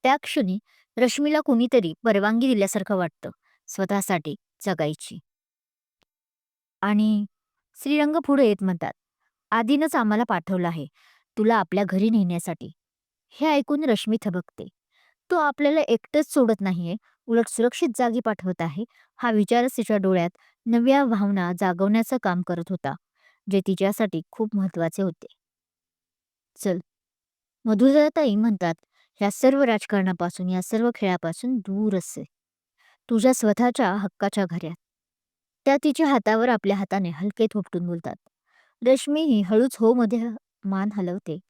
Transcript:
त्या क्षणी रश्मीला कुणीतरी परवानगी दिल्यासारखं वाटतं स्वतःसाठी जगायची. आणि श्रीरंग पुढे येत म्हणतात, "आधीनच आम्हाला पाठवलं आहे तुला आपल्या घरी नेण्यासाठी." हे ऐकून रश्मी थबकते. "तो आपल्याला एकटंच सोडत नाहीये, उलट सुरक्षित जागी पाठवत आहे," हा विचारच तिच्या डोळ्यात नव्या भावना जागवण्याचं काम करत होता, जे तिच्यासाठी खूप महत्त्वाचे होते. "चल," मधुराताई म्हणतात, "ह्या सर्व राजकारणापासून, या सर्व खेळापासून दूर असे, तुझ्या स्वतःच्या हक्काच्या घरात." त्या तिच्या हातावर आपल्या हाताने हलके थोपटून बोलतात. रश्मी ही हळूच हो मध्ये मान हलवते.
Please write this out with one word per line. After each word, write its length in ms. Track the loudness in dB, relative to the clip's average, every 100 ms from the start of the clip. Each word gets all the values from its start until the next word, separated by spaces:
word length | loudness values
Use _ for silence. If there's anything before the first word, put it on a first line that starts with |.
त्या 120 | 0 0
क्षणी 360 | -2 -2 -2 -4 _ _ _ 0
रश्मीला 440 | 0 2 0 0
कुणीतरी 520 | 2 0 2 2 0 -2
परवानगी 420 | 0 2 2 2 2
दिल्यासारखं 500 | 2 0 -2 -2 -2
वाटतं 340 | -2 _ -16 -16 _ _ -14
स्वतःसाठी 680 | -6 -2 -2 0 -2 -4 -12 _ _
जगायची. 540 | -6 -2 -2 -4 -12 -18 _ _ _ _ _ _ _ _ _ _ _ _ _ _ _ _
आणि 420 | 0 2 2 0 -2 _ _ _ _ -10
श्रीरंग 380 | -2 2 2 0 2
पुढे 200 | 4 4
येत 160 | 2
म्हणतात, 300 | -2 -2 -6 -12 _ _ _ _ _
"आधीनच 420 | -2 2 2 2 0
आम्हाला 280 | 0 0 0
पाठवलं 400 | -4 -2 -2 -2
आहे 180 | -4 -10 _ _ _ _ 0
तुला 200 | 2 2
आपल्या 280 | 0 -2
घरी 240 | 0 0 2
नेण्यासाठी." 600 | 2 0 -2 -6 -10 -12 -20 _ _ _ _ _ -4
हे 100 | 0
ऐकून 360 | 0 0 -2
रश्मी 320 | 0 0 0 -2
थबकते. 440 | -2 -6 -8 -16 -18 _ _ _ _ _ _
"तो 60 | 0
आपल्याला 420 | 0 2 2 2
एकटंच 500 | 0 -2 0 -2 0
सोडत 280 | 2 2 2
नाहीये, 360 | -2 -4 -6 -8 _ _ -2
उलट 200 | 0 0
सुरक्षित 400 | 0 -2 0 -2 0
जागी 220 | 0 0
पाठवत 420 | -4 -4 -6 -4
आहे," 220 | -6 -6 -12 _ _ _
हा 120 | 0
विचारच 460 | 2 2 2 2 -2
तिच्या 200 | -2 0
डोळ्यात 340 | 2 2 0 _ _ _ 0
नव्या 380 | 2 4 4
भावना 460 | 2 0 0 0 -2 0
जागवण्याचं 560 | -2 0 2 2 0 -2
काम 200 | -2 -2 -2
करत 240 | -6 -4
होता, 240 | -6 -6 -8 _ _ _ _ -2
जे 140 | -2 0
तिच्यासाठी 540 | 0 0 0 -4 -4 -10
खूप 260 | -8 -4 -2
महत्त्वाचे 460 | -2 -2 -4 -2
होते. 240 | -4 -6 -20 _ _ _ _ _ _ _ _ _ _ _ _ _
"चल," 200 | -4 -4 -6 _ _ _ _ _ _ _
मधुराताई 720 | -2 4 6 6 4 2 0 2
म्हणतात, 380 | 0 0 -2 -4 _ _ _ _
"ह्या 100 | -4
सर्व 300 | 2 4 4
राजकारणापासून, 880 | 2 0 0 0 0 -2 -4 -4 -4
या 140 | -4
सर्व 280 | -2 -2 -2
खेळापासून 640 | 0 -2 -2 -4 -6 -4 -4
दूर 380 | -4 -2 0 -2
असे, 280 | -6 -14 -16 _ _ _ _ _ _ _ -2
तुझ्या 240 | 2 2
स्वतःच्या 580 | 2 0 2 0 2 -2
हक्काच्या 500 | -2 -6 _ -4 -2
घरात." 300 | -4 -6 -10 -14 _ _ _ _ _ _ _ _ 2
त्या 100 | 2
तिच्या 220 | 2 2 2
हातावर 420 | 2 2 2 2
आपल्या 280 | 2 0 -2
हाताने 340 | -2 -2 -4
हलके 360 | -4 -8 -2 -2
थोपटून 340 | -2 -4 -6 -4
बोलतात. 300 | -6 -10 -14 _ _ _ _ _ _
रश्मी 400 | 2 2 2 -2
ही 180 | 2 2
हळूच 340 | 4 2 2 2
हो 120 | 2
मध्ये 340 | 4 2 0 -4 -8 _ _
मान 240 | -4 -2 -2
हलवते. 460 | -4 -4 -6 -8 -10